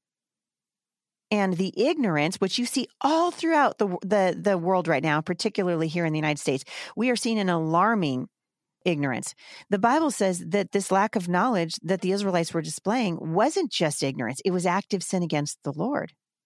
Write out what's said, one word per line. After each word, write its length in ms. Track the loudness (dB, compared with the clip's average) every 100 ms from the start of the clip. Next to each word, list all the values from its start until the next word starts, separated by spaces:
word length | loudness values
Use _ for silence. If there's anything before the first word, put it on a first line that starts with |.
| _ _ _ _ _ _ _ _ _ _ _ _ _
and 240 | 0 0 0
the 160 | -2 0
ignorance, 600 | 0 2 2 2 0 0
which 200 | -2 -2
you 80 | -2
see 220 | -4 -6 _
all 300 | 2 2 2
throughout 480 | 0 0 4 4 2
the, 180 | -2 -2
the, 340 | 0 2 2 2
the 200 | 0 0
world 300 | 2 0 2
right 160 | 2
now, 180 | 2 0
particularly 640 | 0 -4 -2 -2 0 0 0
here 180 | 0 -2
in 80 |
the 60 | 0
United 200 | 0 -2
States, 260 | -2 -2 -4 -14 -12 -4
we 160 | 0
are 40 | 0
seeing 240 | 0 0
an 100 | 0
alarming 800 | 0 2 2 4 2 0 -2 -6 _ _ _ _ _ -2
ignorance. 500 | 0 0 -2 -6 -12 -20 -20 -4
The 80 | 0
Bible 300 | 2 2 2
says 300 | 2 0 0 -2
that 240 | -2 0
this 200 | -2 2
lack 240 | 2 2 0
of 120 | 0
knowledge 460 | 2 2 2 -2 -4
that 180 | -4 -2
the 120 | 0
Israelites 400 | 0 0 0 0
were 80 | -2
displaying 720 | -4 -6 -2 0 0 -2 -2
wasn't 380 | 2 2 2 -2
just 320 | 0 -2 0
ignorance. 380 | -4 -2 -6 -4
It 80 | -2
was 140 | 0 0
active 380 | -2 -2 -6
sin 180 | -2 -2
against 380 | 0 0 -2 -6
the 100 | -8
Lord. 400 | -4 -2 -2 -6 _ _ _